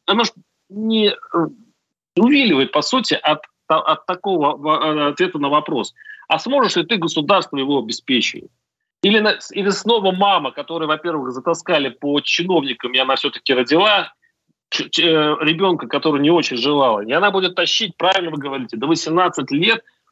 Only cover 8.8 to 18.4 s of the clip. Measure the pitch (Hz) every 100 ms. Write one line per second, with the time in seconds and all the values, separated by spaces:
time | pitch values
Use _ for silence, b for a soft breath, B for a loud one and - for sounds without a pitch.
8.8 | _ _ 196 214 214 - - - 202 190
9.8 | 208 233 190 185 202 185 139 143 139 165
10.8 | 156 156 170 156 127 127 170 165 - 160
11.8 | 135 117 143 147 - - 180 170 139 120
12.8 | 123 127 131 135 143 - - 127 123 156
13.8 | 208 202 156 _ _ _ _ _ - -
14.8 | - - 165 160 151 151 156 160 190 165
15.8 | 120 143 156 143 143 170 - 123 131 147
16.8 | 131 107 107 151 202 190 185 180 170 -
17.8 | 208 - 175 190 170 151